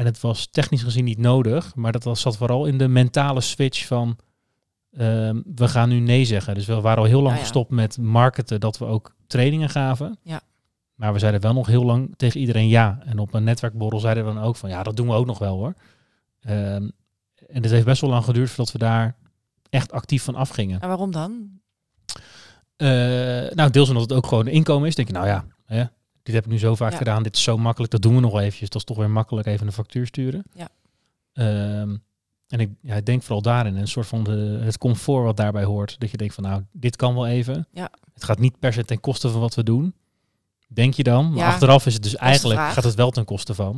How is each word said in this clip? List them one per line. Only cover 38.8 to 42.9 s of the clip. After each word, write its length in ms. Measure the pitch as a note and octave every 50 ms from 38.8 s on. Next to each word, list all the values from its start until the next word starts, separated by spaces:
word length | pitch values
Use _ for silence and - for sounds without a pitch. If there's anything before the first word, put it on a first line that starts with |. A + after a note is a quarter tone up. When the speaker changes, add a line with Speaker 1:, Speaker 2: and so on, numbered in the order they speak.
| A2+
Speaker 1:
ten 160 | - B2 -
koste 300 | - C#3 B2 - - A#2
van 100 | A2+ A2+
wat 140 | A#2 A#2 -
we 80 | A#2+
doen. 320 | A2 A2+ A#2 C3 D#3+ F#3 - _ _ _ _ _ _ _ _ _ _ _ _ _ _ -
Denk 260 | A#2 A#2+ A#2 C3+ -
je 80 | -
dan, 260 | B2 B2 A#2+ C3 D#3 E3
maar 100 | D3 B2
Speaker 2:
Ja, 80 | E3+ F3
Speaker 1:
achteraf 380 | F3+ - C#3 C3 C#3 C3+ -
is 80 | C3 A2
het 80 | G#2+
dus 100 | G#2 G#2
Speaker 2:
dat 80 | - -
is 60 | B2
de 40 | B2+
Speaker 1:
eigenlijk, 300 | C#3+ C3+ - A#2 G#2+ D#3
Speaker 2:
vraag. 140 | D3+ D3 -
Speaker 1:
gaat 100 | C3 A#2
het 100 | A#2+